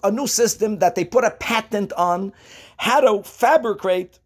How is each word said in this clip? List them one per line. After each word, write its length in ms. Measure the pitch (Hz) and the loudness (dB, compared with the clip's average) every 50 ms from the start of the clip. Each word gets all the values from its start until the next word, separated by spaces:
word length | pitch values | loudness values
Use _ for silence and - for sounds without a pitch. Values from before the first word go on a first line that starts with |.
| - | -2
a 40 | 196 | -2
new 160 | 208 262 285 | -2 -2 -4
system 540 | - - - 233 220 - - 214 214 214 170 | -2 0 0 0 0 0 -2 -4 -2 0 0
that 160 | 185 175 - | 0 0 0
they 80 | 180 175 | -2 -4
put 220 | - - 254 240 | 0 0 0 0
a 60 | 208 | 0
patent 600 | - - - - 233 220 220 - 226 208 196 - - | -2 -4 -6 -2 -2 -2 -4 -4 -4 -4 -4 -4 -2
on, 340 | - 175 175 175 180 196 196 - _ - - - - - - _ | -2 0 0 0 -2 -4 -8 -12 _ -20 -20 -20 -20 -20 -20 _
how 240 | - - 214 247 294 | -6 -2 2 2 4
to 220 | 262 226 208 202 - | 4 4 2 0 -4
fabricate 960 | - - - 240 247 311 311 240 226 196 - - 190 180 185 185 - _ _ _ | -8 -4 0 2 4 4 4 2 0 -4 -2 -2 -2 -2 -2 -4 -8 _ _ _